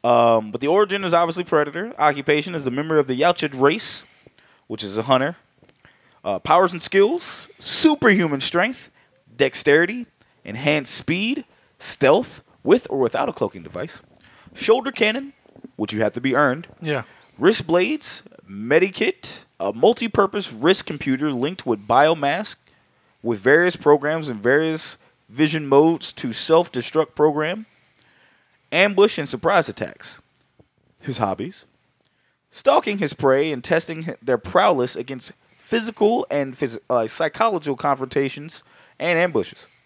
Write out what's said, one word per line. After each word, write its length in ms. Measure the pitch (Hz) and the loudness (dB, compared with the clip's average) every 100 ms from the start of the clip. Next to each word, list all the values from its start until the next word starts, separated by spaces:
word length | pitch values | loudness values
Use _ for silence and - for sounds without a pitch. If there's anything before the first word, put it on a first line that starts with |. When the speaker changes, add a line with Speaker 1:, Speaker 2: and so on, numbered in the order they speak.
Speaker 1:
Um, 480 | 120 120 117 113 107 | 4 4 4 2 0
but 80 | 117 | -6
the 80 | 143 | 0
origin 380 | 185 208 196 185 | 2 2 -2 0
is 80 | |
obviously 320 | 170 170 165 175 | 0 0 -4 -2
Predator. 480 | 160 147 160 220 - | 0 0 -6 -10 0
Occupation 560 | 151 139 135 151 147 165 | 0 0 0 0 0 -6
is 100 | 135 | -6
the 60 | |
member 280 | 127 160 151 | -6 0 0
of 80 | 131 | 0
the 120 | 127 | 0
Yalchid 400 | 165 175 151 135 | 0 0 -4 2
race, 440 | 139 202 - - - _ _ _ _ _ _ | 2 2 -6 -10 -14 _ _ _ _ _ _
which 160 | 110 | -10
is 140 | 104 104 | -6 -6
a 60 | |
hunter. 340 | 113 127 143 175 _ _ _ _ _ _ _ _ - | 2 2 2 -6 _ _ _ _ _ _ _ _ -8
Uh, 140 | 95 | -6
powers 340 | - 170 180 | 2 4 2
and 80 | 175 | -2
skills: 680 | - 190 202 349 - - - _ | -2 2 2 2 -8 -14 -16 _
superhuman 840 | - - 320 294 247 196 165 139 | -4 2 4 4 4 4 2 -2
strength, 500 | - 170 214 254 - _ _ _ _ 117 | -2 -2 -2 -6 -18 _ _ _ _ -2
dexterity, 680 | 135 - 147 147 175 247 240 _ _ _ | 0 0 4 4 4 -4 -12 _ _ _
enhanced 500 | - 110 143 151 131 | -14 -4 -2 -2 -4
speed, 520 | - - 175 214 285 - _ _ _ | -8 -4 -4 -2 -6 -8 _ _ _
stealth, 640 | - - 135 175 - - _ _ | -14 0 4 4 2 -12 _ _
with 220 | - 226 - | 2 2 2
or 100 | 135 | -2
without 300 | 120 - - | -2 -2 -4
a 40 | |
cloaking 300 | - 107 95 | -4 -6 -6
device, 380 | 78 87 160 - _ _ _ _ - | -14 -12 -12 -14 _ _ _ _ -20
shoulder 380 | - - 240 262 | -8 2 2 0
cannon, 420 | - 214 240 277 _ _ - - - | -2 -2 -2 -10 _ _ -20 -20 -8
which 160 | 101 | -6
you 80 | 107 | -2
have 120 | 107 | -2
to 80 | 117 | -2
be 140 | 135 127 | -2 2
earned, 320 | 143 143 170 - | 2 0 -8 -12
Speaker 2:
Yeah. 220 | 160 139 - _ _ - | -6 -6 -8 _ _ 0
Speaker 1:
wrist 280 | 156 220 160 | 2 2 4
blades, 560 | 175 202 302 - - - - - | 4 4 -4 -8 -12 -16 -20 -16
medikit, 920 | 101 113 156 190 185 185 - - - _ _ | -12 2 2 2 0 -4 -4 -14 -16 _ _
a 120 | - | -6
multi-purpose 800 | 107 175 240 233 - 196 202 190 | 2 2 2 0 0 0 -2 -8
wrist 340 | 113 147 196 - | -2 2 2 0
computer 460 | 147 143 131 151 | -6 -2 -2 -2
linked 340 | 127 139 185 - | -2 -4 -4 -4
with 220 | 107 104 | -4 2
biomask, 680 | 120 151 165 143 165 214 - _ _ _ _ _ _ | 4 4 2 -2 -2 -6 -14 _ _ _ _ _ _
with 180 | 113 107 | -6 0
various 360 | 110 156 175 170 | 4 6 4 2
programs 540 | 147 147 143 160 147 | 4 4 2 -4 -6
and 120 | 110 | -4
various 560 | 113 139 160 156 - - _ _ _ | 0 2 0 -4 -10 -14 _ _ _
vision 380 | 117 156 156 143 | -2 0 0 2
modes 460 | 139 160 170 - | 4 4 2 -6
to 180 | - 127 | -8 -8
self-destruct 840 | 107 - 160 175 127 - 156 156 - | -6 2 2 2 -8 -4 -4 -4 0
program, 500 | 151 147 156 208 220 _ _ _ _ _ _ _ _ _ _ | 0 2 -4 -8 -12 _ _ _ _ _ _ _ _ _ _
ambush 460 | 160 202 196 208 - | 0 2 4 2 2
and 100 | 143 | -6
surprise 400 | 123 165 190 - | -4 0 0 0
attacks. 540 | - 90 - - - _ _ _ _ _ _ _ _ | -8 -10 -10 -18 -20 _ _ _ _ _ _ _ _
His 180 | - 120 | -12 -2
hobbies, 480 | 104 92 135 - _ _ _ _ _ _ _ _ _ | -2 -2 -10 -12 _ _ _ _ _ _ _ _ _
stalking 500 | - 269 277 - 202 | -2 2 2 0 -4
his 140 | 165 | -4
prey 380 | - 139 131 156 | 0 2 4 2
and 100 | 135 | -4
testing 400 | - 156 - 160 | -2 -2 -2 -10
hi-, 120 | 165 - | -10 -10
their 160 | - 123 | -2 -2
prowess 580 | - 180 185 147 123 - | 0 2 2 2 -2 -6
against 380 | 127 131 - - _ _ | -10 -12 -14 -18 _ _
physical 680 | - 233 226 220 208 240 - | -4 -4 -4 0 2 2 -2
and 260 | 147 135 127 | -4 -4 -6
phys-, 220 | 131 117 _ | -6 -6 _
uh, 180 | 123 110 | 0 0
psychological 680 | - 160 - 226 185 147 131 | -4 -6 0 0 0 -4 -4
confrontations 880 | 147 131 127 143 139 143 156 - _ _ _ _ | -2 -2 -2 -2 -2 -6 -16 -18 _ _ _ _
and 180 | 156 165 | -2 0
ambushes. 460 | 180 156 180 - - _ | 0 0 -4 -12 -20 _